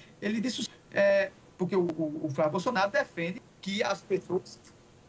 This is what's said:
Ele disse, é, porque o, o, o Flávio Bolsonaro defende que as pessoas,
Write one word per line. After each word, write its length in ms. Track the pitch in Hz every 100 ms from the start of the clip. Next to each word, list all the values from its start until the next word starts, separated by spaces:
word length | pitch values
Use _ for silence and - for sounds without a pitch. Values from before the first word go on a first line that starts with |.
| - -
Ele 180 | 208 220
disse, 300 | 247 220 233 - -
é, 400 | - 202 196 190 - - -
porque 180 | 180 190
o, 60 |
o, 440 | 175 160 156 156 156
o 20 |
Flávio 220 | 139 156
Bolsonaro 400 | 190 208 240 202
defende 500 | 277 269 - 170 185 - -
que 240 | - 202
as 180 | 226 196
pessoas, 580 | - 190 - 185 - - - - - -